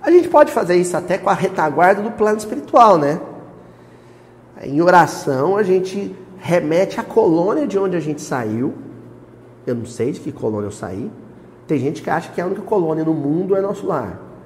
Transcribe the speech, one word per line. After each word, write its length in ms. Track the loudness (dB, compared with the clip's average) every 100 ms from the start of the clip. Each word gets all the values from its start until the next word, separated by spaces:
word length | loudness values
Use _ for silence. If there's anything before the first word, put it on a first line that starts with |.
A 80 | 6
gente 180 | 6 6
pode 240 | 6 6
fazer 240 | 4 2 2
isso 220 | 2 -2
até 200 | -2 -2
com 120 | 0
a 40 |
retaguarda 680 | 0 -2 -2 -2 4 4 4
do 100 | 0
plano 260 | -2 0 0
espiritual, 600 | -4 -8 2 6 8 6
né? 240 | 2 -2 -8 -16 -20 -20 -20 -20 -20 -20 -20 -20 -20 -20 -20 -16
Em 180 | -6 0
oração, 760 | 6 6 4 0 -4 -2 0 0
a 60 |
gente 520 | 2 0 0 -6 -8 -12 -18 -14
remete 600 | -2 0 2 0 0 -4
à 40 |
colônia 640 | -2 2 2 2 0 0 -2
de 100 | -2
onde 180 | -2 -2
a 40 |
gente 220 | -4 -8
saiu. 520 | -6 -6 -4 -4 -4 -6 -16 -18 -20 -20 -20 -20 -20 -14 -8
Eu 100 | -6
não 100 | -8
sei 260 | -6 -6
de 80 | -4
que 120 | -10
colônia 360 | -6 -4 -4 -6
eu 40 |
saí. 400 | -8 -10 -10 -10 -12 -20 -20 -20 -20 -4
Tem 100 | -2
gente 240 | -2 -6
que 80 | -4
acha 220 | -6 -6
que 100 | -8
a 40 | -6
única 160 | -6
colônia 420 | -2 -2 0 -2 -2
no 80 |
mundo 420 | -2 0 -2 0 -2
é 60 |
nosso 240 | -2 -6 -4
lar. 460 | -4 -6 -12 -18 -20